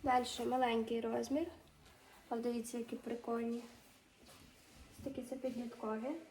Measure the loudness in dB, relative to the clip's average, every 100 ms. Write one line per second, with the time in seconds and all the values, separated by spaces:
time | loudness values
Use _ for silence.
0 | 6 6 4 0 2 4 6 4 4 0
1 | 2 0 2 2 0 -4 -20 -20 -20 -20
2 | -20 -20 -4 0 0 0 -2 -4 -4 -6
3 | -4 -4 -2 0 0 -2 -6 -18 -20 -20
4 | -20 -20 -20 -20 -20 -20 -20 -20 -20 -8
5 | -6 -6 -6 -4 -4 -4 -6 -4 -2 -2
6 | -2 -6 -8